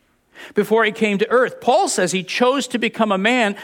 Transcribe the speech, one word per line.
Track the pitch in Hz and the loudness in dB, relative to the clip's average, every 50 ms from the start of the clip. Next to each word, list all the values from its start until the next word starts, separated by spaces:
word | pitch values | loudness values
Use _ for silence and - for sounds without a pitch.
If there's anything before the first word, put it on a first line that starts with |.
| _ _ _ _ _ _ _ - - - - | _ _ _ _ _ _ _ -20 -20 -6 -4
before | 208 202 - 214 226 220 | -2 0 2 2 2 2
he | 214 - | 0 0
came | - 214 208 202 | -2 -2 -2 0
to | 190 214 - | 0 0 0
earth. | 220 254 247 - - - | 2 2 0 0 -2 -4
Paul | - 233 254 349 392 302 | 0 2 2 2 2 0
says | - - 185 165 185 | 0 0 -2 0 -2
he | 190 180 | -4 -6
chose | - - - 240 247 269 285 - - | -6 -2 0 2 2 2 0 -2 -4
to | - 226 | -4 -4
become | 233 226 - - 226 214 196 | -4 -4 -2 -2 0 0 0
a | |
man | 190 196 226 254 254 226 202 202 - | 0 0 0 2 2 0 0 -2 -6